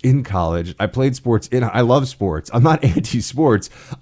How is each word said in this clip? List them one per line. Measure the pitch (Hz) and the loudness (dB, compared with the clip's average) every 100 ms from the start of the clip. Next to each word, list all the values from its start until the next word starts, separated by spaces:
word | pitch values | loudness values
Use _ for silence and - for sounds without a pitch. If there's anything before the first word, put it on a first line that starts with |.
in | 131 139 | 0 2
college. | 123 95 82 85 85 - | 0 -2 -2 -2 -6 -6
I | 104 | -4
played | 131 135 131 | 0 -2 -2
sports | 120 110 - | -2 -2 0
in, | 123 | -2
I | 117 110 | -2 0
love | 120 139 131 | 2 2 0
sports. | - 98 78 - | -4 -4 -4 -4
I'm | 123 | 2
not | - 139 | 4 4
<laughs> | 127 82 | 2 0
anti-sports. | - 117 - 127 151 104 - - - - | -2 -4 -4 0 2 2 -2 -18 -14 0